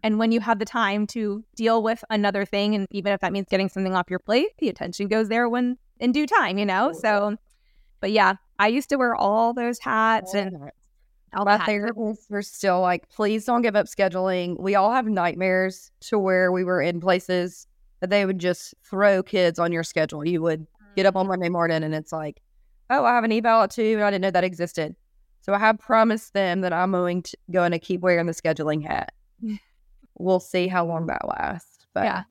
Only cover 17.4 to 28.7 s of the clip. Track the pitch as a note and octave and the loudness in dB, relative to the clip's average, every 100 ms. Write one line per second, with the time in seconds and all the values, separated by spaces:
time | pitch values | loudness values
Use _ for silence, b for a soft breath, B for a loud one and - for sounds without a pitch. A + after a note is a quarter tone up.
17.4 | F3+ - - _ _ _ F#3 G3+ G3 F#3+ | -2 -8 -20 _ _ _ 0 2 2 0
18.4 | F3 E3+ - - _ F#3+ G3+ F#3+ F#3 G3 | -2 -2 -6 -20 _ 2 4 4 0 2
19.4 | F3+ E3+ E3+ E3+ E3 - D#3 D#3 D3+ F3 | 2 2 -2 -2 -2 -2 -2 -2 -2 0
20.4 | E3 D#3+ D#3 _ _ - F#3+ F#3+ F#3+ F#3 | 0 -2 -6 _ _ 2 2 2 0 0
21.4 | F3 F3+ E3+ D#3+ D#3 D#3 D#3 D#3+ D#3 - | -2 0 0 0 -2 -6 -6 -8 -8 -12
22.4 | _ _ _ _ _ C4 A#3+ A#3+ A3+ A3 | _ _ _ _ _ 2 2 2 2 0
23.4 | A#3 A3+ G#3 - A3 A3 G#3 G3+ F#3+ F3+ | 4 4 2 0 0 2 0 0 2 2
24.4 | F#3 F3+ G3+ - D#3 F3+ _ _ _ _ | 0 -2 -6 -4 -6 -8 _ _ _ _
25.4 | - G3+ A3 A3 - A3+ A3 A3 - G3+ | -4 2 2 2 2 4 4 2 -2 -2
26.4 | F#3+ F3 F#3 E3+ F#3 F#3 F3 F3+ E3+ - | 0 0 0 0 0 0 0 -2 -6 -16
27.4 | - F3+ F3 E3+ - F3+ F3+ F3 E3+ E3 | -4 0 2 0 -4 -2 2 2 0 -2
28.4 | E3 D#3 D#3 | -2 -2 -2